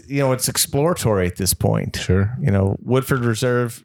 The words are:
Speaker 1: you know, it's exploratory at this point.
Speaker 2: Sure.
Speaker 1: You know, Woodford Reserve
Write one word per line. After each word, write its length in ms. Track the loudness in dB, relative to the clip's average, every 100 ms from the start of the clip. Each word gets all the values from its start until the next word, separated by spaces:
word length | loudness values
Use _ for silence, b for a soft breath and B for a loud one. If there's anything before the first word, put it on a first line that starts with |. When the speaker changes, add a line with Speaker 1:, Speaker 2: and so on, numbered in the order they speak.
| -2
Speaker 1:
you 100 | -2
know, 140 | 0
it's 160 | 0 -2
exploratory 800 | -4 -2 0 0 0 0 2 0
at 80 | -2
this 180 | -4
point. 440 | 0 0 0 -2 -6
Speaker 2:
Sure. 380 | 0 2 2 0
Speaker 1:
You 100 | 0
know, 260 | 2 2 -2
Woodford 380 | 0 0 0 0
Reserve 600 | 0 0 0 0 -2 -6